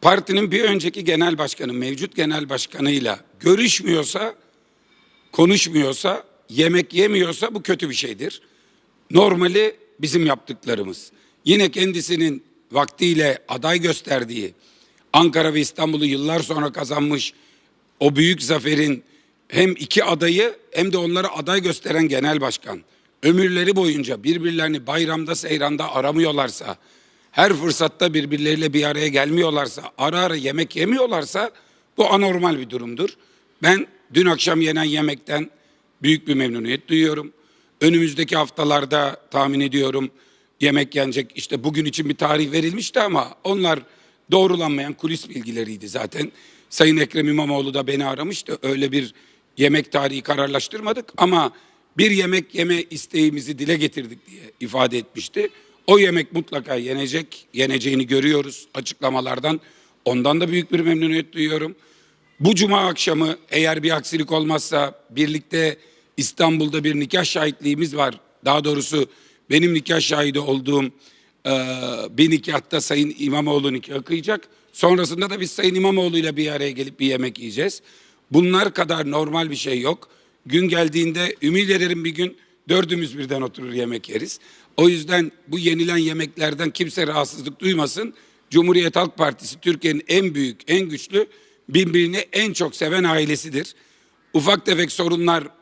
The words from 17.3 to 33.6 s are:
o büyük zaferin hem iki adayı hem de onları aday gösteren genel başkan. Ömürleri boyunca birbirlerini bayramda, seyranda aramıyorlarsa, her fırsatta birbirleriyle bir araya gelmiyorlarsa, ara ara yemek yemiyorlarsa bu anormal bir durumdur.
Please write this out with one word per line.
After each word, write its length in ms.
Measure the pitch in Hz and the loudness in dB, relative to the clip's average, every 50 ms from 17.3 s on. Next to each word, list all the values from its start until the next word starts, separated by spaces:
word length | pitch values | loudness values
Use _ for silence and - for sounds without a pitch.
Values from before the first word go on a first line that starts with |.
| - _ _ _ _ _ _ _ _ _ _ _ _ _ | -10 _ _ _ _ _ _ _ _ _ _ _ _ _
o 160 | 135 143 143 | 2 2 4
büyük 260 | 139 156 170 185 156 - | 4 4 4 4 0 0
zaferin 640 | 120 160 151 117 147 151 147 151 147 139 120 - _ _ _ _ _ _ _ _ _ | -2 -2 0 0 0 0 2 2 2 0 -2 -6 _ _ _ _ _ _ _ _ _
hem 220 | - - 180 190 180 | 2 2 4 4 2
iki 320 | - - 127 - 214 - | 0 -4 -2 0 2 2
adayı 520 | 180 175 156 156 170 170 185 214 240 220 - _ _ | 2 0 0 2 0 2 2 2 0 -2 -6 _ _
hem 220 | - - 170 190 185 | -4 -2 -2 0 0
de 60 | 185 | -2
onları 300 | 175 170 175 180 185 196 | -2 0 -2 -2 -2 -2
aday 320 | - 151 151 143 185 196 185 | -4 -6 -4 -2 -2 0 0
gösteren 460 | 180 165 - - - - 160 160 156 | -2 -4 -4 -4 -4 0 2 2 2
genel 320 | 135 131 131 147 151 151 | 2 0 0 0 0 0
başkan. 420 | 135 131 113 - - - 104 90 - _ _ _ _ _ _ _ - | -2 -2 -4 -6 -10 -12 -14 -14 -14 _ _ _ _ _ _ _ 2
Ömürleri 540 | 151 170 180 196 190 180 180 175 185 202 | 4 4 4 4 2 2 2 2 2 2
boyunca 480 | 190 185 170 147 147 135 120 131 107 101 | 4 2 2 2 0 -2 -4 -6 -4 -2
birbirlerini 640 | 139 170 175 165 170 170 160 156 156 156 143 120 | -2 -2 0 0 -2 -2 0 -2 -2 -2 -4 -4
bayramda, 480 | 120 139 165 170 156 160 156 160 151 165 | -4 -2 -2 -2 -2 -2 -4 -4 -4 -4
seyranda 600 | - - 165 156 156 143 143 147 143 151 160 - | -6 -4 -4 -2 -2 -2 -2 -2 -2 -4 -4 -4
aramıyorlarsa, 840 | 131 131 139 151 160 165 156 147 143 135 123 104 - - 117 92 - _ _ _ _ _ _ _ _ _ _ | -2 -2 0 2 2 2 2 2 0 -2 -2 -4 -8 -10 -10 -12 -12 _ _ _ _ _ _ _ _ _ _
her 220 | _ - 190 202 196 | _ 4 4 4 4
fırsatta 600 | 147 151 170 151 - 165 156 - - 180 180 156 | 2 0 -2 0 0 0 -2 0 0 -2 0 0
birbirleriyle 580 | 156 143 143 147 147 147 151 156 156 160 156 139 | 0 -2 -2 -2 -2 0 0 0 0 -2 0 0
bir 120 | 147 147 | 0 0
araya 240 | 147 147 147 151 156 | 0 -2 -2 -2 0
gelmiyorlarsa, 720 | 139 135 135 147 156 170 175 160 151 147 143 123 - - - - - - | 0 0 0 2 2 2 2 2 2 0 -2 -4 -6 -12 -14 -16 -6 -2
ara 220 | 135 147 160 175 | -2 0 0 0
ara 140 | 180 180 165 | 0 0 -2
yemek 420 | 156 131 135 139 156 165 - - | -2 -4 -4 -2 -2 -4 -4 -2
yemiyorlarsa 760 | - 160 196 240 269 254 247 226 170 147 139 - 185 208 233 - - _ _ _ _ _ _ _ | -2 0 0 2 2 2 0 0 -4 -4 -4 -4 -4 -4 -6 -8 -12 _ _ _ _ _ _ _
bu 140 | - 214 - | 2 4 4
anormal 480 | 196 196 202 196 185 180 175 175 160 143 | 6 4 4 2 2 2 2 0 0 0
bir 120 | 127 113 | -4 -8
durumdur. 400 | 120 127 117 120 120 120 175 202 - _ _ _ _ _ _ _ _ _ | -8 -8 -8 -8 -6 -6 -6 -6 -6 _ _ _ _ _ _ _ _ _